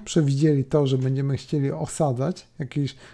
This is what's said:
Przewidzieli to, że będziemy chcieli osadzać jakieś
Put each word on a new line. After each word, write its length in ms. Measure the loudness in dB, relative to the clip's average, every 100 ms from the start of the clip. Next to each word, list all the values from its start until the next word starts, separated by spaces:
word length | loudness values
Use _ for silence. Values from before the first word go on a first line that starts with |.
| 0
Przewidzieli 600 | 2 2 4 2 2 2
to, 220 | 2 2
że 100 | 2
będziemy 400 | 0 0 -2 -4
chcieli 340 | -2 -2 -2
osadzać 760 | -4 -6 -2 0 0 -2 -4 -12 -12
jakieś 360 | -6 -4 -4 -6 -20